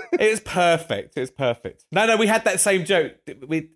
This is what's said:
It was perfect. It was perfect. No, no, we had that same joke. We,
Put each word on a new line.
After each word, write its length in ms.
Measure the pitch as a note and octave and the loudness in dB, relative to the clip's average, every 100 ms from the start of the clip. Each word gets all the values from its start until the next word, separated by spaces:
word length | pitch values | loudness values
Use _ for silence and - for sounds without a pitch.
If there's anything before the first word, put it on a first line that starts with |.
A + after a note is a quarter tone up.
| - F4 | 0 0
It 100 | G#3+ | 0
was 100 | G#3+ | 0
perfect. 760 | - F3+ F3 D#3+ - G2+ - - | -4 2 2 2 0 -6 -6 -8
It 40 | |
was 100 | C3 | -8
perfect. 560 | - B2+ A#2 - - - | -2 -2 -2 -6 -16 -6
No, 140 | F3+ A3+ | 0 2
no, 100 | A3 | 2
we 80 | G#3+ | 2
had 180 | A3 | 2
that 160 | A3 F#3 | 0 0
same 240 | G#3 F#3+ | 0 0
joke. 300 | E3+ F#3 C#3+ - - C3+ C#3 | 2 0 0 -6 -18 -16 -6
We, 220 | D#3+ D#3+ | -6 -6